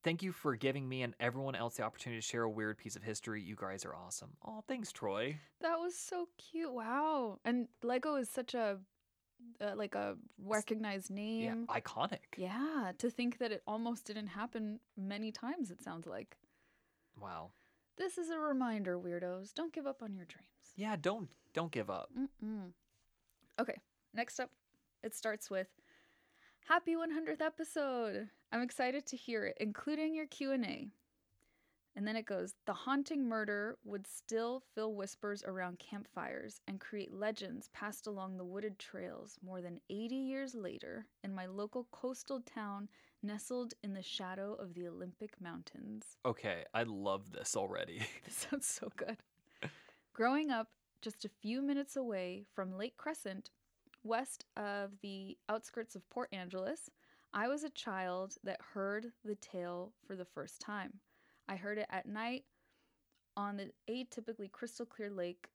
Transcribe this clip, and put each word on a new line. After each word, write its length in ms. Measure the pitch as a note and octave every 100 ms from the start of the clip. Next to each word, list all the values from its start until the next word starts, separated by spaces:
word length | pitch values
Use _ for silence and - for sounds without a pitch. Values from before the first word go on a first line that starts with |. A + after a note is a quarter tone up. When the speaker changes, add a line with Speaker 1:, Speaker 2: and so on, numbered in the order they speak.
Speaker 1:
"Thank 180 | - E3+
you 80 | F#3+
for 240 | E3+ D3+
giving 340 | A#2+ C3+ C3+ C3
me 140 | C3
and 140 | B2 -
everyone 380 | A#2+ B2+ C3+ B2
else 220 | A#2 -
the 40 |
opportunity 360 | A2 - - A#2
to 60 | A2
share 180 | A#2+
a 60 | A#2
weird 280 | G#2+ G#2+ G#2+
piece 160 | A2
of 80 | G2+
history. 400 | G#2 G#2+ - G#2+
You 140 | F#2 G#2
guys 280 | G2 F#2+
are 80 | -
awesome." 440 | - F2+ - - D3
Aw, 180 | - A3
thanks, 320 | - C4 G#3+
Troy. 480 | - G#2+ G2 B2 D3+ - _
Speaker 2:
That 220 | E4+ E4
was 180 | F4 F4
so 300 | - F4+ F4 _
cute. 360 | - D#4+ E4
Wow. 680 | B3+ A3 B3+ D#4 D4+ A#3+ F#3+
And 240 | - B3 A#3+ _
Lego 320 | A#3 B3+ D#4
is 160 | C#4+ A#3
such 240 | - B3
a, 260 | B3 A3 G3 F#3+ _ _ _ _ _ A#3+ A#3
uh, 140 | G#3
like, 220 | G3+ G#3 G3+
a 200 | - - - -
recognized 720 | F#3+ G#3+ G#3+ A3 G#3+ G3 F#3+
Speaker 1:
Yeah, 60 | F#3+ G#3+ A3+ A3+
Speaker 2:
name. 120 | A3+ A#3
Speaker 1:
iconic. 720 | A#3+ - - F#3+ - - -
Speaker 2:
Yeah, 540 | F#3 G#3 D4 D#4 G3+ F3+
to 120 | A#3+
think 280 | A#3 B3 A#3+
that 120 | A#3+
it 140 | G#3 -
almost 380 | G#3+ A#3 A#3
didn't 240 | - G#3+ G#3
happen 500 | F#3 A#3 A#3 G#3+ G#3+ _ -
many 360 | F#3+ G3+ A3
times, 400 | G#3+ A#3+ F4 A#3
it 80 | F3
sounds 240 | - E3 E3
like. 320 | F#2+ - - _ _ _ _ _ _ _ -
Speaker 1:
Wow. 360 | G2+ E2+ E2 - _ _ _ -
Speaker 2:
This 200 | F#4 F4+
is 140 | E4
a 80 | E4
reminder, 580 | D4+ C4+ B3 A3 F#3+ F3+
weirdos. 560 | F3+ F3 F3+ F3+ G3
Don't 180 | - E4
give 160 | D#4 C#4
up 160 | C4+
on 100 | A3+
your 120 | G3 E3+
dreams. 460 | - - _ - -
Speaker 1:
Yeah, 180 | G#3+
don't, 360 | G#3 E3+ G#3+ F3 - _
don't 200 | - E3
give 180 | C3 G#2
up. 220 | F#2 -
Speaker 2:
Mm-mm. 580 | - C4+ - G#3+ A3 F#3 F3 _ _ _ _ _ _ _ -
Okay, 220 | B3 - _ _ _
next 260 | G#3+ A#3+ -
up, 140 | B3 _ _ _ _ _
it 120 | A3+
starts 360 | - A3 G#3+ -
with, 240 | F#3+ F#3+ - _ - - _ _ _ - _
"Happy 340 | - E4+ F4
one 160 | E4 E4
hundredth 300 | D#4 D#4+ D#4
episode. 920 | D#4 D#4 E4 - C#4+ B3 A3+ G3 G#3 - _
I'm 80 | A#3
excited 440 | B3 - B3+ C4+ -
to 100 | B3+
hear 300 | - A3+ G3+
it, 100 | -
including 560 | G#3+ G#3 - D4+ D#4
your 120 | D#4+ D4+
Q 260 | - C4+
and 120 | C4+
A." 260 | G#3 - - - _ _ _ _ _ _ _ _ _
And 120 | - G#3
then 80 | A3
it 100 | A3
goes, 280 | G3 F#3 - -
"The 80 |
haunting 520 | G3 - C#4 C#4 D4+ B3+
murder 520 | A3 G#3+ G#3 G#3 C4
would 240 | G#3+ G3+ G3
still 540 | - - A3+ A#3 B3+
fill 340 | - - A3
whispers 480 | G#3 G3 - G#3 G3+
around 340 | - F#3+ F3+ F3+
campfires 840 | - G3+ G#3+ - - - G#3+ - -
and 120 | G3
create 320 | - G#3 G3
legends 560 | F#3+ G#3 A3 G3 D#3+ -
passed 380 | - G#3 G3+ -
along 300 | G3+ F#3+ F#3
the 80 |
wooded 340 | F3+ F#3+ G#3+ G3
trails 600 | - - F3+ - G#3 -
more 220 | F#3 F#3
than 180 | F3 E3+ _
eighty 280 | G3 A3+ C4
years 380 | C4+ C4+ C4+
later 520 | B3 F#3+ - - F2 G#3+ _
in 100 | G3
my 120 | G3 F#3
local 380 | F#3+ G#3 B3+
coastal 580 | A#3+ - B3 B3+ - C4+
town 480 | A#3+ - G#3 G3+ G3+ - - _
nestled 500 | G3+ G#3 - B3 A#3+ -
in 120 | G#3
the 80 | G3
shadow 500 | F3+ - F#3+ F#3+ G3
of 200 | G#3+ F#3+
the 120 | F3 F3
Olympic 540 | E3+ F3+ F3+ G#3+ -
Mountains." 800 | F3 E3+ E3+ - G#3 G#3+ - - C3
Speaker 1:
Okay, 400 | A2+ G#2+ F2 D#2
I 80 | A2+
love 480 | A#2 G2+ G2+ G2 G2+
this 240 | - - -
already. 440 | F#2+ F#2+ - E2 A2
<laughs> 100 | -
Speaker 2:
This 100 | -
sounds 320 | - - C#4 -
so 240 | - - -
good. 260 | - A3+ - _ _ - - - - - _
Growing 380 | - A#3 C#4 D#4
up 220 | A#3+ A3 _ _ _
just 220 | - G#3+
a 40 | G#3
few 320 | _ G#3+ B3
minutes 340 | C#4 C#4 C#4 C#4
away 480 | B3 G3 F3+ F#3 G#3
from 220 | - F#3+ F#3
Lake 200 | A3+ -
Crescent, 540 | - D#4 G#3 F#3+ - _ _ _ _ -
west 420 | G#3+ A3+ C4 - - -
of 440 | G#3 G3+ G3+ G3+
the 360 | G3+ G3 F#3+ - -
outskirts 460 | G#3 - - A3+ G3
of 120 | -
Port 200 | - B3
Angeles, 580 | G3 F3+ F#3 F#3+ D#4 - _ _ - _ G#3
"I 100 | A3+
was 160 | D4
a 80 | D4+
child 640 | - - F#3+ F#3 F3+ F#3+ -
that 180 | G3 F#3 -
heard 400 | - G3 G#3 A#3 -
the 140 | G#3+ G#3
tale 560 | - F#3 F3 F3 F#3 -
for 120 | - F#3+
the 80 |
first 360 | F3+ - E3 -
time. 400 | - G#3 F#3 G3 _ _ _ _ -
I 80 |
heard 240 | F#3+ G3 G#3+
it 80 | G#3
at 160 | F#3 -
night 380 | G#3+ A3+ B3+ - _ _ _ _ _ _ _ _ -
on 220 | G3+ G3+
the 120 | G3 - -
atypically 600 | A#3+ B3+ - A3+ A3 G3
crystal 360 | - A#3+ - A#3
clear 240 | - G#3
lake 380 | G3 F3 F3 -